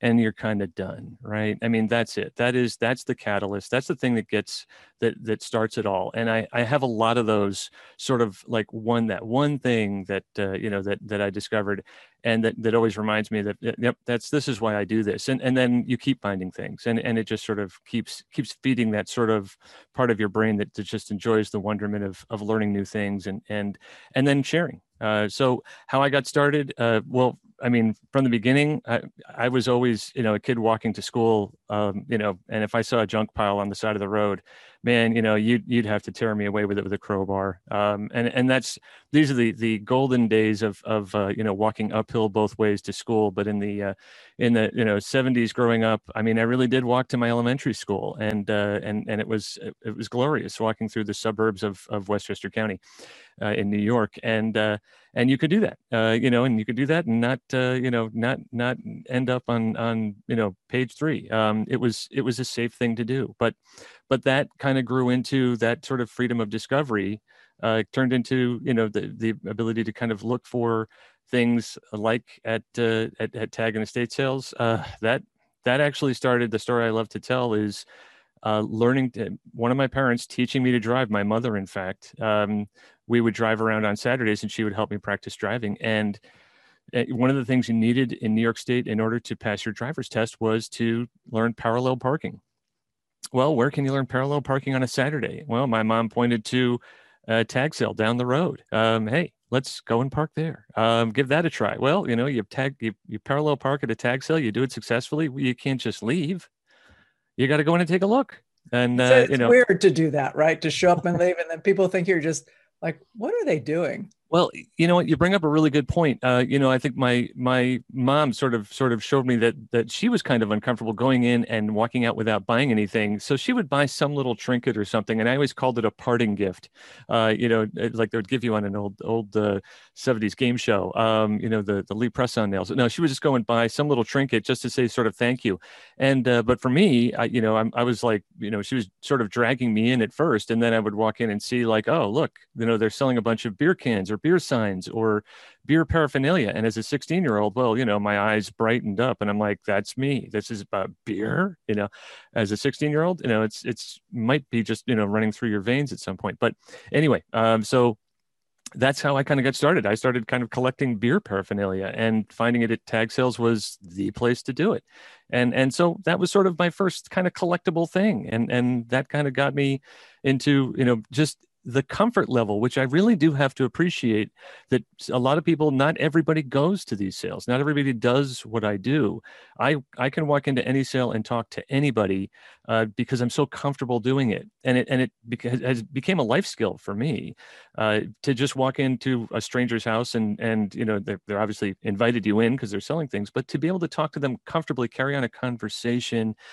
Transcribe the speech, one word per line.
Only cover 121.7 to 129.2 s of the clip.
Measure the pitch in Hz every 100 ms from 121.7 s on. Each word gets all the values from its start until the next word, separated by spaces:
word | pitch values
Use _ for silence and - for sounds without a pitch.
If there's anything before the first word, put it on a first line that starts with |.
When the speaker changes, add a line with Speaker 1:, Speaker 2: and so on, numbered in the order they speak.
Speaker 1:
walking | 107 117 127
out | 117
without | - 110 107 101
buying | 117 143
anything. | 107 104 113 104 104
So | -
she | 139 -
would | 247 147
buy | 143 143
some | - 143
little | 143 127 110
trinket | - 123 127 107
or |
something, | 101 113 104 110
and | 117
I |
always | 135 139
called | - 131 120
it |
a | 110
parting | - 127 120 110 101
gift. | 95 - - _ - - -
Uh, | 117 110 110
you | 120
know, | 113 107
it, | - 117 113
like | 107
they | 117
would | 98
give | 127
you | 117
on | 107
an | 101 104
old, | 101 101
old, | - 113